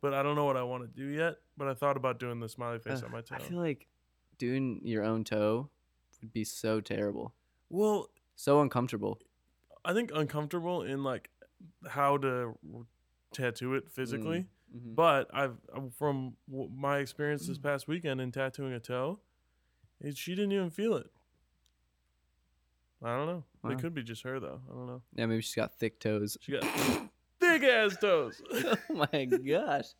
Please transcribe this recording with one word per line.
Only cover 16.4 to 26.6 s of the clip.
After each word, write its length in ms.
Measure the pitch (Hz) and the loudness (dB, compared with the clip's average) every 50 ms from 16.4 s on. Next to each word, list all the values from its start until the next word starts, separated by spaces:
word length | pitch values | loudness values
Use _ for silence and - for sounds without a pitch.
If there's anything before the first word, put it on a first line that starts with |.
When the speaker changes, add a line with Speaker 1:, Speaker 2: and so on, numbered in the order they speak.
| _ - | _ -12
Speaker 1:
w-, 200 | 135 131 127 80 | -8 -8 -8 -8
my 300 | 104 131 139 139 143 143 | -8 -4 0 0 2 2
experience 480 | 139 127 - - 147 147 147 143 - 175 | 0 -2 -4 -4 -2 -2 -2 -2 -2 -6
this 100 | 185 151 | -8 -4
Speaker 2:
Mm. 60 | 139 | -2
Speaker 1:
past 240 | 147 143 139 - - | -2 -2 -2 -2 -4
weekend 340 | 156 180 170 156 135 131 | -4 -4 -2 -2 -2 -2
in 100 | 131 127 | -4 -4
tattooing 420 | 120 135 135 131 127 - 143 135 127 | -2 -2 -2 -2 -2 -6 -6 -6 -6
a 60 | 120 | -8
toe, 400 | 113 - 123 127 127 143 185 208 _ _ _ _ _ _ _ _ _ _ _ _ _ _ _ _ | -6 -4 -4 -2 -2 -2 -4 -6 _ _ _ _ _ _ _ _ _ _ _ _ _ _ _ _
it, 140 | - 143 143 - | -10 -10 -8 -8
she 180 | - - 180 | -8 -6 -2
didn't 160 | 185 208 202 | -2 0 0
even 180 | 196 196 190 175 | 2 0 0 0
feel 260 | 160 - 202 226 214 143 | -2 -2 0 2 2 0
it. 120 | - - _ _ _ _ _ _ _ _ _ _ _ _ _ _ _ _ _ _ _ _ _ _ _ _ _ _ _ _ _ _ _ _ _ _ _ _ _ _ | -2 -6 _ _ _ _ _ _ _ _ _ _ _ _ _ _ _ _ _ _ _ _ _ _ _ _ _ _ _ _ _ _ _ _ _ _ _ _ _ _
I 140 | - 117 117 | -6 -4 -2
don't 120 | 127 143 160 | -2 -2 -4
know. 160 | 175 175 143 _ _ - - | -6 -8 -10 _ _ -12 -6
Speaker 2:
Wow. 80 | 113 | -6
Speaker 1:
It 80 | 135 131 | -4 -4
could 140 | 127 165 170 | -4 -4 -4
be 100 | 147 123 | -6 -6
just 200 | 113 117 110 - | -8 -10 -10 -8
her, 160 | 127 131 135 | -8 -6 -6
though. 220 | 110 71 65 110 131 131 | -6 -8 -10 -12 -14 -14
I 40 | 131 | -12
don't 140 | 127 127 123 | -12 -10 -10
know. 140 | 123 127 123 _ - | -12 -12 -14 _ -6
Speaker 2:
Yeah, 100 | - 117 | -4 0
maybe 160 | 113 113 113 | 2 2 0
she's 140 | 110 - - | 0 -2 -2
got 180 | - 110 113 - | -2 -2 -2 -2
thick 240 | - - 113 - _ | -4 -4 -4 -4 _
toes. 380 | - 110 107 107 104 104 - - | 0 0 2 2 0 0 -4 -6
Speaker 1:
She 100 | - - | -8 -6
got 120 | 139 131 | -4 -2